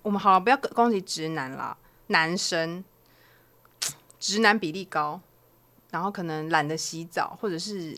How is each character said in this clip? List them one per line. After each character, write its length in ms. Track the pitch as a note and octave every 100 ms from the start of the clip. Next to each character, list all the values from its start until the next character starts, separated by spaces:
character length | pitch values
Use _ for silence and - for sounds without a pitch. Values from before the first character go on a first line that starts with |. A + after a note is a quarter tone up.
我 80 | G#3+
们 80 | G3+
好 140 | G3+
了， 80 | F#3
不 100 | G#3
要 60 | C#4
攻 340 | - A#3+ A#3
击 100 | G3+
直 280 | - E3 D#3+
男 240 | D#3+ C3
啦， 240 | C3+ A#2+ - _ _ -
男 280 | F3 D#3+ F3+
生， 480 | - E3+ E3 F3 - _ _ _ _ _ _ _ _ - - - _ _
直 220 | - G#3
男 180 | G#3+ A3
比 140 | D#3+
例 120 | F#3
高， 360 | F3+ D#3 D3+ F3+ - _ _ _ _ _ _
然 100 | E3
后 80 | G3
可 120 | G3
能 260 | E3+ D#3 D#3+
懒 160 | D#3+ D3
得 100 | D#3+
洗 280 | - E3
澡， 320 | E3+ F3 - -
或 100 | G#3+
者 80 | E3
是 320 | G3 G3 D#3+